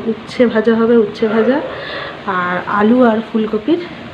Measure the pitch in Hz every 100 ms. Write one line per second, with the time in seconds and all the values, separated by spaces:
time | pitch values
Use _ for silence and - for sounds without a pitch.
0 | 226 214 - - 233 220 220 226 226 233
1 | 208 - 220 220 220 285 - - - -
2 | - - - 185 180 180 - 208 214 247
3 | 240 220 220 226 220 214 - 349 - -
4 | -